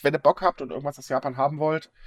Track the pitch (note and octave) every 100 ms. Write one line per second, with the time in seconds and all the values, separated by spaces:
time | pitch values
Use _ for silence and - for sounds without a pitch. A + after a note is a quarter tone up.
0 | D3 D3+ C#3+ F3+ F#3 - C3+ A2 C#3 C3
1 | - C3 C#3 B2+ C#3 D3+ D3+ D#3+ - _